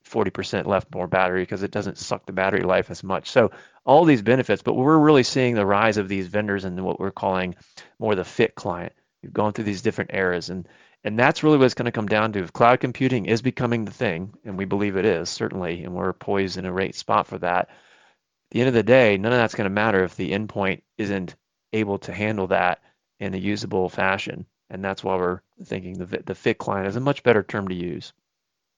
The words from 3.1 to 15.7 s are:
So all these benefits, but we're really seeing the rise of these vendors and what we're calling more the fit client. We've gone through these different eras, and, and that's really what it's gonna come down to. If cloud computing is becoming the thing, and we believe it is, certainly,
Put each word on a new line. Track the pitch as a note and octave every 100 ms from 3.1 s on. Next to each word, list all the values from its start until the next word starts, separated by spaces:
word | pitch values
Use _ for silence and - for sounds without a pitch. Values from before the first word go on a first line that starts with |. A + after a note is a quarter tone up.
| F#2 -
So | C3 G#2 - - _
all | - C#3+
these | E3+ C3
benefits, | G#2 C3 A#2+ G2+
but | -
we're | A2+ C3 D#3
really | D3+ D3
seeing | B2 C#3 B2+
the | A#2 G2
rise | G2+ A2+ G#2
of | F#2+
these | G2 F2+
vendors | G2+ G#2 G2
and | F#2+ F2+
what | F#2 -
we're | F#2+
calling | - G2+ F#2 F#2 F2 _ - - -
more | A2
the | G2+
fit | F2+ - A2+
client. | - G#2 F2 E2+ - _ _
We've | -
gone | G2+ G#2
through | G2+
these | G#2+ F#2+
different | A2 - F#2
eras, | G2 F#2 F2+ E2+
and, | F#2 - _ _ _
and | A2+ G#2+
that's | C3 E3
really | D#3 D3+
what |
it's | B2+
gonna | - A#2+
come | A#2 G#2
down | G#2+ A2
to. | G#2
If | E2+
cloud | - A#2+ B2
computing | C3 A#2+ C3 B2+ F2+
is | A2+
becoming | C3 - B2 A#2
the | G#2+
thing, | - A#2 E2 F#2+ -
and | A2+ F#2
we |
believe | G2 G2+ G#2 F#2+
it |
is, | G#2 E2+ F2
certainly, | - A2+ G2 F2+